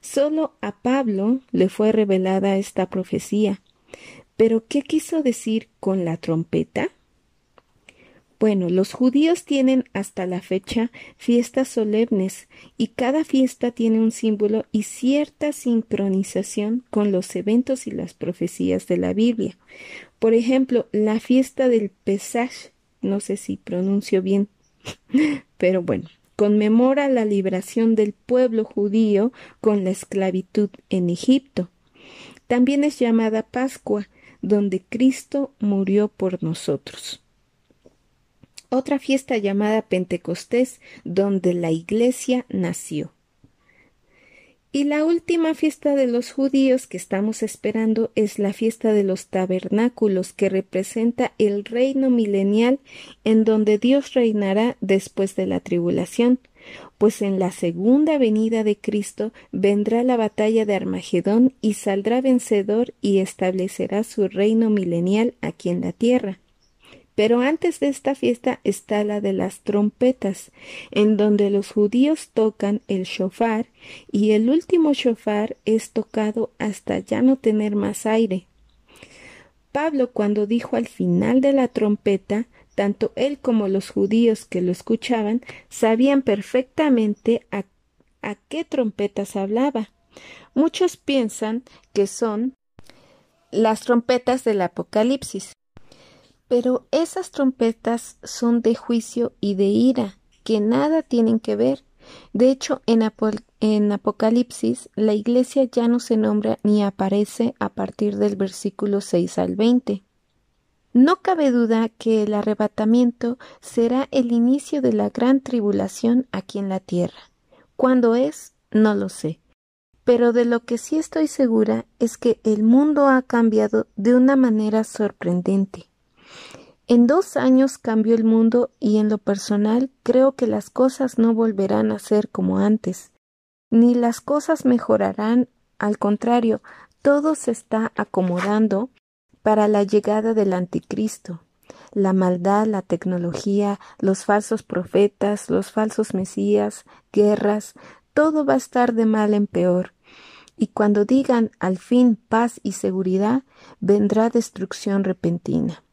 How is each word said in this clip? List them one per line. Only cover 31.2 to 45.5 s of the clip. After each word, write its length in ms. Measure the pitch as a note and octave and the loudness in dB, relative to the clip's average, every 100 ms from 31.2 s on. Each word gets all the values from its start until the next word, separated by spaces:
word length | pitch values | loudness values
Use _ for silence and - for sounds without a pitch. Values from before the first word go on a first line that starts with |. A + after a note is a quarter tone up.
| - C4 _ - F3+ _ _ _ - - - - _ | 2 0 _ -8 -8 _ _ _ -20 -20 -20 -20 _
También 360 | B3 B3+ C#4+ | 2 2 2
es 140 | D4 C#4+ | 0 0
llamada 460 | A#3+ A3+ A3 A3 | 0 2 0 -2
Pascua, 640 | - - C4 - - G#3 G3+ _ - _ | -4 -4 -4 -6 -6 -6 -6 _ -20 _
donde 400 | F3+ G#3 G3+ F#3 _ | -2 0 0 -4 _
Cristo 640 | A3+ C4 C4 - C#4+ C4+ _ | 2 2 2 -6 -6 -6 _
murió 480 | G#3 G3 F#3+ G3+ G#3 | -2 0 0 0 0
por 340 | _ F#3+ F3+ | _ -4 -4
nosotros. 800 | D#3+ D#3+ - C#3 - - - - _ _ _ _ _ _ _ _ _ _ _ _ - - _ | -6 -6 -4 -6 -6 -18 -16 -18 _ _ _ _ _ _ _ _ _ _ _ _ -20 -20 _
Otra 280 | B3+ C4+ C#4+ | -2 0 -4
fiesta 400 | - C4+ - A#3+ | 0 -2 0 -2
llamada 460 | G3+ G3 G#3+ A3 | 0 0 0 0
Pentecostés, 960 | - F#3 F3+ F3+ - F3 - A#3+ B3+ - - - | 0 -4 -2 -6 -6 -10 -4 0 0 -4 -20 -16
donde 500 | - F3 G3+ G3 F3+ | -6 0 0 2 0
la 180 | F3 E3 | 0 -2
iglesia 760 | D#3+ E3+ G#3+ A#3+ B3+ - B3 - | -2 -2 0 0 0 -2 -2 -2
nació. 640 | G3 F3 F3 - D3+ D#3 _ _ _ _ _ _ _ _ _ _ _ _ _ _ _ _ | -4 -4 -6 -8 -10 -10 _ _ _ _ _ _ _ _ _ _ _ _ _ _ _ _
Y 120 | C4+ | -4
la 200 | C#4+ D4 | -2 0
última 520 | D#4 E4+ - E4+ D#4+ | 0 0 0 0 0